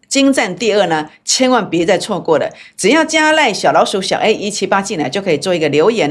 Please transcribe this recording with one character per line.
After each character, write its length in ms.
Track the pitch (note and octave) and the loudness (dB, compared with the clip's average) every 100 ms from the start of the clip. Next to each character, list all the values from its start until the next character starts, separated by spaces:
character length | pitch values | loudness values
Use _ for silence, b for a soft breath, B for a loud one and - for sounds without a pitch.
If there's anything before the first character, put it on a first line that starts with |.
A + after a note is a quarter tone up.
| _ | _
精 240 | C#4 C#4 | 2 2
湛 240 | C4+ A3 F3 | 2 -2 -2
第 180 | A3 | 0
二 140 | G3+ F3+ | 2 2
呢， 220 | D#3+ D3+ B - | -2 -4 B -6
千 260 | - C4 | 0 2
万 180 | B3+ F3 | 2 0
别 160 | D#3+ F3 | -2 0
再 120 | F3+ | 0
错 200 | - F#3 | -2 -6
过 200 | E3+ D3+ | 0 0
了。 120 | - B B - | 0 B B -4
只 120 | F#3 | 0
要 120 | D4+ | 2
加 300 | D#4 D#4 D#4 | 2 2 2
赖 180 | D#4 C#4 | 2 0
小 220 | F#3 D#3 | 0 2
老 100 | D3+ | 2
鼠 180 | A3+ G3+ | 2 -2
小 160 | F#3+ F3+ | -4 -2
A 140 | G3 | 0
一 160 | - G3+ | 0 -4
七 160 | G#3 F#3+ | -6 -2
八 160 | G3 | -2
进 160 | G3 G3 | -2 -6
来， 120 | C#3 | -4
就 120 | E3 | -4
可 80 | G3 | -2
以 80 | D3 | -2
做 160 | D#3+ | 0
一 60 | F3 | 0
个 80 | D3+ | 0
留 240 | C#3+ F3 | 2 2
言 180 | A#3 D3 | 2 0